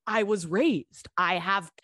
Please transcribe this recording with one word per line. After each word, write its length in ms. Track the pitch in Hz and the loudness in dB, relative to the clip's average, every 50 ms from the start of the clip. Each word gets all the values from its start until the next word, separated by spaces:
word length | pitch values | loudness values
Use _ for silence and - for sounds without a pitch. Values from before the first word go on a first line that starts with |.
| _ | _
"I 160 | - 214 226 214 | -2 0 0 0
was 220 | 202 214 202 170 | 0 0 -2 -2
raised. 600 | 165 160 196 277 339 254 160 - - - - - - - | -2 0 2 2 2 2 0 -2 -6 -12 -20 -20 -8 -2
I 180 | - 180 170 185 | 0 0 2 0
have 360 | 180 165 180 196 202 185 160 - - | 0 0 0 -2 -2 -2 -6 -12 -14